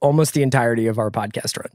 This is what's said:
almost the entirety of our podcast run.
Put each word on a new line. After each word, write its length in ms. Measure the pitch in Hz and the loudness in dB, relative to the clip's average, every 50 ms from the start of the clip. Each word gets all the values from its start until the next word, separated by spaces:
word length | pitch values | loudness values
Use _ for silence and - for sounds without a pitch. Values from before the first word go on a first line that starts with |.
almost 320 | - 143 147 156 156 143 - | 0 2 4 4 2 2 2
the 80 | 151 | 0
entirety 460 | 139 131 127 131 120 117 117 117 113 | 0 2 2 2 2 2 2 2 0
of 100 | 113 110 | 0 0
our 140 | 113 110 107 | 0 -2 -2
podcast 460 | - 117 104 107 - - - - - | -2 -4 -6 -6 -6 -8 -6 -6 -8
run. 120 | - - - - | -8 -12 -14 -16